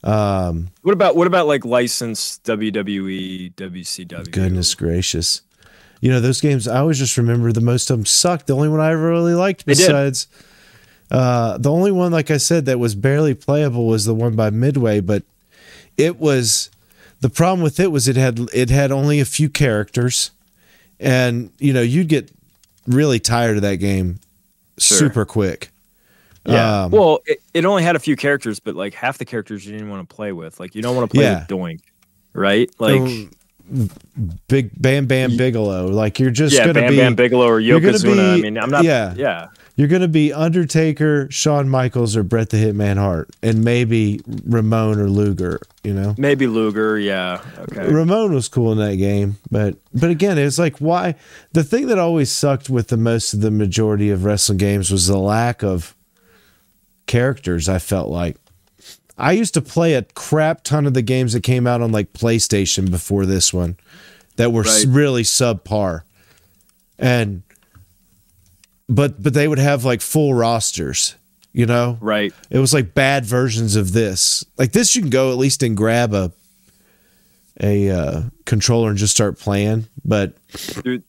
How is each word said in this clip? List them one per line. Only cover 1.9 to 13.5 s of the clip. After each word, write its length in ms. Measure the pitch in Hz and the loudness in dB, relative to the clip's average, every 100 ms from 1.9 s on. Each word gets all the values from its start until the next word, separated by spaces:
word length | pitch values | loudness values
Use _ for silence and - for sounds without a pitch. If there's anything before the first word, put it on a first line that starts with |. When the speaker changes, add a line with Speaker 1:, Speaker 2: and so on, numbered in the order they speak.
| - 120 107 - - | -4 -6 -6 -8 -10
Speaker 2:
W 260 | - 110 107 | -6 -4 -2
W 380 | 104 98 98 95 | -4 -4 -4 -6
E, 420 | 95 92 92 90 | -8 -8 -10 -14
W 340 | 90 95 90 | -14 -16 -14
C 200 | 85 - | -12 -12
W? 260 | 87 87 82 | -12 -14 -8
Speaker 1:
Goodness 420 | - 92 92 85 | -4 -2 0 -2
gracious. 680 | - 85 85 90 82 85 - _ _ _ _ _ _ | -2 -2 -2 -2 -4 -4 -6 _ _ _ _ _ _
You 100 | 123 | 0
know, 100 | 127 | 2
those 200 | 117 131 | 0 0
games, 260 | 151 139 113 | 0 0 -2
I 120 | 120 | 0
always 200 | 151 143 | 0 0
just 200 | 131 - | -2 0
remember 340 | 117 120 117 | 0 2 0
the 80 | 110 | 0
most 300 | 117 123 - | 0 0 0
of 80 | 127 | -2
them 80 | 104 | 0
sucked. 400 | - 175 175 - | 2 2 0 -2
The 100 | 135 | 0
only 140 | 151 | 2
one 100 | 156 | 2
I 120 | 156 | 0
ever 180 | 160 160 | 0 0
really 240 | 170 170 | 2 2
liked 320 | 170 190 180 - | 2 0 -2 0
Speaker 2:
They 80 | |
did. 140 | 139 185 | 4 4
Speaker 1:
besides, 380 | 143 139 127 - _ _ _ _ - _ _ _ | 4 0 -2 -10 _ _ _ _ -20 _ _ _
uh, 480 | 127 127 123 117 - | 0 2 0 -2 -2
the 120 | 123 | 0
only 220 | 160 196 | 2 2
one, 180 | 185 180 | 2 0
like 180 | 165 147 | 0 0
I 80 | 151 | 0
said, 260 | - 170 | 2 0
that 140 | 135 123 | 0 0
was 160 | 120 | -2
barely 400 | 101 127 143 156 | 0 0 2 0
playable 520 | 131 - | 0 -2